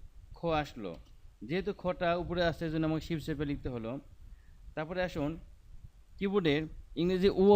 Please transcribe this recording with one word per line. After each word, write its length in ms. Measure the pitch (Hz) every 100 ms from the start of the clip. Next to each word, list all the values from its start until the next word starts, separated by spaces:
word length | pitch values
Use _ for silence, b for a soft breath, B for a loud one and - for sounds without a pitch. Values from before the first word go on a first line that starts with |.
| - - - -
খ 100 | 170
আসলো, 500 | 156 143 - 98 80 - - - -
যেহেতু 300 | 107 180 190 190
খটা 380 | 180 180 175 175
উপরে 280 | 160 175
আছে 220 | 170 160 165
এজন্য 220 | 160 160
আমাকে 180 | 156 -
শিফট 180 | 165 139
চেপে 200 | 147 147
লিখতে 240 | 143 143
হলো। 300 | 120 113 139 - - b b b b - -
তারপরে 280 | 156 180
আসুন 360 | 180 170 147 165 - - - - - - - -
কিবোর্ডের 500 | 196 202 165 143 156 - - -
ইংরেজি 340 | 175 185 196
ও 220 | - 196